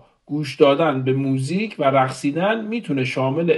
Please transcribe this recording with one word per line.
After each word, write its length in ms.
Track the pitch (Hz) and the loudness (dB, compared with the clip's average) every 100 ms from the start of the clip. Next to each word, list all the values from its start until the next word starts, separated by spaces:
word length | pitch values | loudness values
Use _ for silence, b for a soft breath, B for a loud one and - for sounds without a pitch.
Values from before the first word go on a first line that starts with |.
| b b - | b b -8
گوش 300 | 143 139 - | -6 -4 4
دادن 480 | 143 139 160 131 | 4 6 2 0
به 100 | 131 | 0
موزیک 600 | 135 135 135 135 185 214 - | 0 0 -2 -2 -4 -4 -2
و 40 | |
رقصیدن 840 | 139 135 127 - 143 156 196 226 214 | 2 2 2 -2 -4 0 0 -2 -4
می‌تونه 380 | 233 - 135 | -6 -4 -4
شامل 500 | 127 139 131 151 170 | -2 -2 -2 0 0